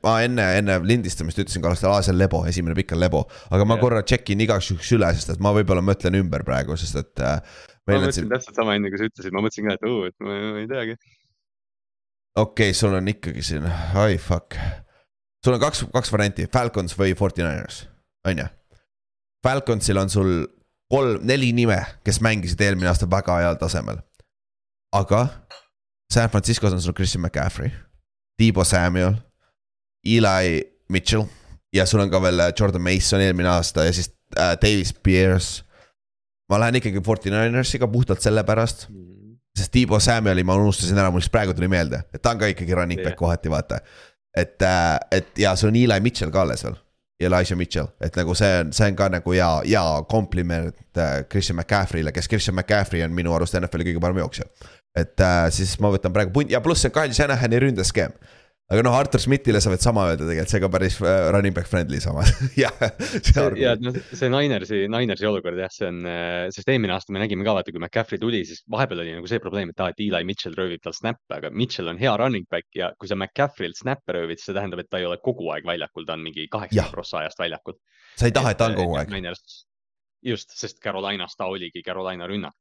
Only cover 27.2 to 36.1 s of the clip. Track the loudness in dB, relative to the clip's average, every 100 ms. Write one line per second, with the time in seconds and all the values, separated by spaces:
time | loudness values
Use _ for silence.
27.2 | -2 -2 -4 -2 -6 -6 -16 _ _ _
28.2 | _ 4 4 6 4 4 2 2 2 0
29.2 | -4 _ _ _ _ _ _ _ 2 4
30.2 | 6 4 2 0 -2 _ -4 -4 0 0
31.2 | -2 -8 -20 -20 _ 0 4 4 4 2
32.2 | 2 4 2 2 0 0 0 2 2 2
33.2 | 2 2 2 2 0 0 2 0 -4 -8
34.2 | _ 0 0 2 2 2 -2 -2 2 4
35.2 | 6 4 0 -10 -16 _ _ _ _